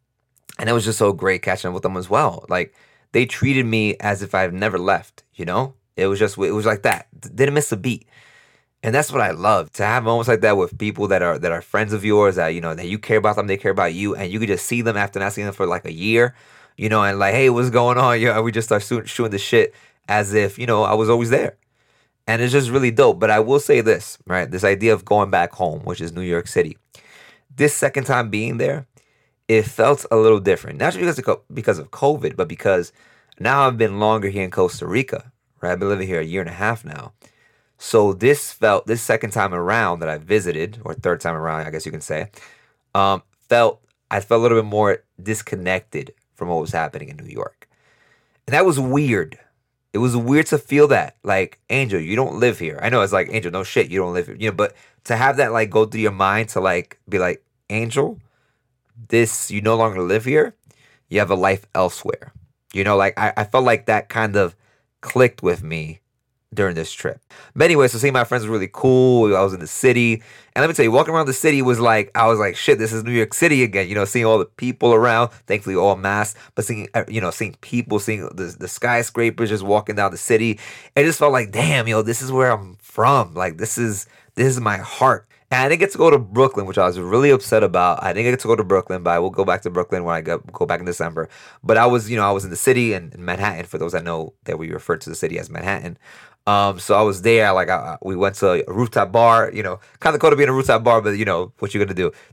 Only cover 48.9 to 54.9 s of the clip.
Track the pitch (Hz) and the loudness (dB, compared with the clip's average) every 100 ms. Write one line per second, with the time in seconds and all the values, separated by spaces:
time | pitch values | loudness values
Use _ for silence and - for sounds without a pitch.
48.9 | 139 143 101 78 - _ _ _ _ _ | 0 2 0 -2 -10 _ _ _ _ _
49.9 | 101 123 120 120 147 160 147 - 143 147 | -2 0 0 2 2 2 -2 0 4 4
50.9 | 113 73 _ 98 95 90 _ - 127 127 | 4 -2 _ -4 -2 -2 _ -6 -4 -2
51.9 | 95 80 110 135 78 120 101 82 73 113 | -4 -2 -2 -2 0 0 0 -8 -6 -2
52.9 | 123 98 95 87 110 85 92 92 123 73 | 0 2 0 -2 -4 -6 -8 -4 -2 0
53.9 | 95 90 90 87 50 107 98 104 - _ | -2 -2 -4 -6 -6 -6 -2 -4 -4 _